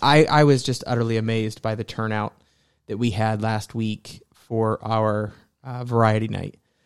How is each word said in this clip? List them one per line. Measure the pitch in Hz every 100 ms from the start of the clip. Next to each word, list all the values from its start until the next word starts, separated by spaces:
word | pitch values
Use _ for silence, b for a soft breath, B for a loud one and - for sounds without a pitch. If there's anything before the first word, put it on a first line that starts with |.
I, | 135 151 156
I | 151
was | 147 131
just | 131 120 -
utterly | 117 117 113
amazed | 110 113 107 -
by | 110 110
the |
turnout | 107 - 110 107 104 - _ _ _ _ -
that | 104
we | 120
had | 104 110 107
last | 110 107 -
week | 117 110 107 - - _
for | _ - 113 110 - 107
our, | 110 107 104 104 b b _
uh, | 131 123 123
variety | 117 113 107 110
night. | 101 95 - _ _